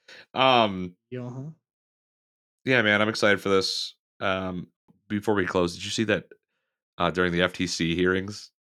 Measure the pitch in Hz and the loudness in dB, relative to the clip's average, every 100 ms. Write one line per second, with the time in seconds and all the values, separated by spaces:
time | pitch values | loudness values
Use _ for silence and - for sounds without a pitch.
0 | _ - - - 131 123 107 95 90 - | _ -20 -12 0 4 6 4 0 -8 -12
1 | _ 127 123 127 143 156 _ _ _ _ | _ -12 -12 -12 -14 -16 _ _ _ _
2 | _ _ _ _ _ _ - 131 107 104 | _ _ _ _ _ _ 0 2 4 4
3 | 107 107 107 98 98 95 95 - - - | 2 2 2 2 2 2 2 -4 -8 -14
4 | _ _ 101 95 92 90 - _ _ _ | _ _ -4 -4 -6 -8 -12 _ _ _
5 | _ 104 107 101 90 95 87 87 98 - | _ -4 0 0 0 0 -2 -4 -8 -4
6 | 107 95 - - _ _ _ _ _ - | -2 -2 -4 -20 _ _ _ _ _ -2
7 | 87 82 90 85 90 - 90 - 82 85 | -2 2 0 2 0 0 -6 -2 -2 0
8 | 92 92 98 104 - _ | 0 0 -4 -12 -18 _